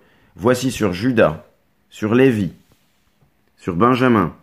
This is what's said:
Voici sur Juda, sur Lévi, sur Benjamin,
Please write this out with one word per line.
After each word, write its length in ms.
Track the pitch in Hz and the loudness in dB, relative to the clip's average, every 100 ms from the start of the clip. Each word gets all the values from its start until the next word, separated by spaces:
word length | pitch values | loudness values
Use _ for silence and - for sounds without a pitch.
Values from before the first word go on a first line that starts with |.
| _ _ _ | _ _ _
Voici 360 | - 98 123 131 | -4 -2 0 -2
sur 240 | 117 107 | -4 -4
Juda, 520 | 90 120 117 90 80 - _ _ _ _ | -2 -2 2 2 0 -12 _ _ _ _
sur 240 | - 107 | -8 -2
Lévi, 380 | 120 135 113 90 - _ _ _ _ _ _ _ _ _ _ | 2 2 2 -4 -8 _ _ _ _ _ _ _ _ _ _
sur 180 | - 85 | -8 -2
Benjamin, 560 | 117 127 127 117 85 - | 0 2 2 2 0 -6